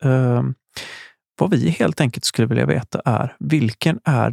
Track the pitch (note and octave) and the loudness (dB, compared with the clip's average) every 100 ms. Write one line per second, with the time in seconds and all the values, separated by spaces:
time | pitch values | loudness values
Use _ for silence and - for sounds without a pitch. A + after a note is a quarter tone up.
0 | C3+ C3 B2+ A#2+ C3 C3 _ - - - | 0 2 2 0 -2 -6 _ -16 -16 -16
1 | - _ _ - F#3+ D3+ E3 E3+ G#3+ - | -20 _ _ -4 0 2 2 0 0 2
2 | C3+ B2+ - - A#2 A#2+ C3+ C3+ - - | 0 -2 -4 0 0 2 0 0 -4 -4
3 | - A2 C3 - C#3+ D3+ A2+ - D#3+ E3 | -2 -2 -2 -6 -2 0 0 0 -2 -2
4 | - B2+ A2 | 0 0 0